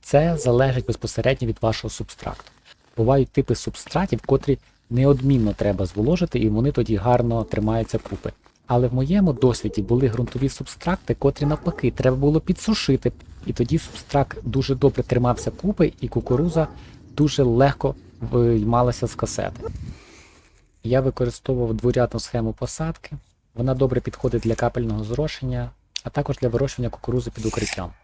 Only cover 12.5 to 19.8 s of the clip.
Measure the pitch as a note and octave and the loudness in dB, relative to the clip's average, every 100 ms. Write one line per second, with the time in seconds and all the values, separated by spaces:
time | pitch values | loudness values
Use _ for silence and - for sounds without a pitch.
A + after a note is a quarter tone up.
12.5 | F#3 - G#3+ - C3+ B2+ - - - - | -4 0 -2 2 2 2 -4 -18 -16 -10
13.5 | - A#2+ D#3+ - - - C#3+ C3+ - - | -2 0 0 -2 -16 -2 0 0 -4 -4
14.5 | B2+ C3 C3 C#3 - B2 B2 B2 A#2+ - | -2 0 2 2 2 0 2 2 0 -4
15.5 | - F#3 G#3 D#3 - A#2+ - - B2 E3+ | -4 -4 2 0 0 -4 -4 0 0 2
16.5 | D#3+ D#3 - - - - - D3 - B2+ | 0 -2 -4 -20 -20 -16 0 0 4 2
17.5 | A#2 C#3 - C3+ C3+ - - A#2 B2 A#2+ | 6 4 4 -4 -4 -14 -12 -2 2 4
18.5 | A#2 G#2+ A#2+ B2 A#2+ A#2 - G#2+ - G2 | 2 2 2 2 0 -4 -4 -4 -4 -6
19.5 | F#2 - - | -6 -12 -12